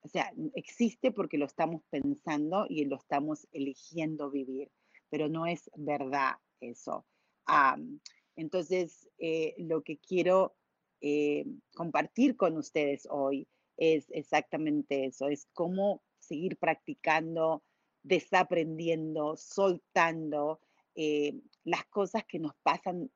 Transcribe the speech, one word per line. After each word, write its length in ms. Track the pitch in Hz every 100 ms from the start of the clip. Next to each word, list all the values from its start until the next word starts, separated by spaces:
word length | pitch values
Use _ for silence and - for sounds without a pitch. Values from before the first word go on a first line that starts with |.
O 60 | 147
sea, 240 | 185 175 170 156 170
existe 560 | - - 233 - 254
porque 260 | 202 170 151
lo 80 | 143
estamos 360 | - 160 165 _
pensando 760 | 151 139 143 - 151 151 185 208
y 160 | 156 143
lo 120 | 131
estamos 500 | _ 147 147 151 -
eligiendo 800 | 160 139 135 - 160 156 156 143
vivir, 400 | 139 131 131 147 _ _ _ _
pero 200 | 151 151
no 160 | 160 165
es 240 | 175 - -
verdad 580 | 147 147 135 139 135 - _ _
eso. 460 | 120 120 - - - _ _ _ -
Ah, 300 | 151 135 143 160 147 - _ _ -
entonces, 760 | 160 185 156 185 170 - _ _
eh, 380 | 165 160 160 -
lo 240 | 165 160
que 160 | 143 156
quiero, 580 | _ 180 170 185 185 _ _ _ _ _
eh, 440 | 147 147 147 147 143 - _ -
compartir 600 | 170 147 160 - 262 240
con 220 | 185 160
ustedes 500 | 143 165 147 139 -
hoy 380 | 147 135 139 151 _ _ -
es 300 | 160 156 -
exactamente 920 | - 147 156 - 160 156 147 139 143 131
eso, 220 | - 139
es 200 | 143 -
cómo 500 | - 175 185 202 190 _ _
seguir 380 | - 151 180 156
practicando, 1040 | 165 160 - 147 - 160 165 165 160 156 _ _ _ _
desaprendiendo, 1300 | - 180 - 190 180 175 160 160 165 165 156 156 151 156
soltando, 1200 | - - 196 175 _ - 165 160 156 147 147 160 _ _ _ -
eh, 440 | 156 151 147 - - _
las 220 | - 175 -
cosas 380 | - 190 226 -
que 140 | 185
nos 140 | 156 -
pasan 480 | - 160 - 180 262